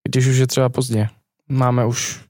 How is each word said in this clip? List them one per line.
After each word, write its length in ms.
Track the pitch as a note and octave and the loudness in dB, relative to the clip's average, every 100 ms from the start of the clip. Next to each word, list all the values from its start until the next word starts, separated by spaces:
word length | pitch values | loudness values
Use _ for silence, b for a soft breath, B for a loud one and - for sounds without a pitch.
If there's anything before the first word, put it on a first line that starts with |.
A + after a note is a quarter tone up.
| - | -4
když 200 | B2+ C3 | 0 2
už 100 | C3 | 2
je 100 | B2+ | 2
třeba 220 | C3+ B2+ | 2 0
pozdě. 400 | C3+ B2+ A2 G#2+ - _ _ - | 0 -2 -2 -2 -6 _ _ -4
Máme 360 | C3 B2+ B2 A#2 | 0 2 2 0
už, 400 | A#2+ - - | -2 -6 -10